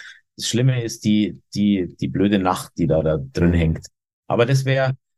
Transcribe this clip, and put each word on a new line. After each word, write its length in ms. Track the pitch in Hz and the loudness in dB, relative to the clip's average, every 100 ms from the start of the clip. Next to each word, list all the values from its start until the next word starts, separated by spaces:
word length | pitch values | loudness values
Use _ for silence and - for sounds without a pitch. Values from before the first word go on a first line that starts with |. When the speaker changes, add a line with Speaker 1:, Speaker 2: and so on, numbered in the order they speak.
| - - _ - | -20 -20 _ -10
Speaker 1:
Das 120 | - | -4
Schlimme 340 | 113 131 127 | 0 0 0
ist 220 | 113 - | -4 -4
die, 360 | 107 107 101 - _ | 0 2 0 -4 _
die, 400 | 101 104 98 87 - | -2 0 2 -2 -6
die 80 | 95 | -4
blöde 300 | 90 101 101 | 0 2 2
Nacht, 340 | 92 90 - - | 2 -2 -4 -4
die 80 | 82 | 0
da, 160 | 78 | 2
da 160 | 78 78 | 2 -2
drin 320 | 67 - 85 | -4 0 2
Speaker 2:
Mhm. 40 | |
Speaker 1:
hängt. 320 | 82 80 78 - _ _ _ - | 2 2 -2 -8 _ _ _ -4
Aber 180 | 104 123 | 0 2
das 180 | 135 | 2
wär, 300 | 135 135 135 131 _ | 2 0 0 -2 _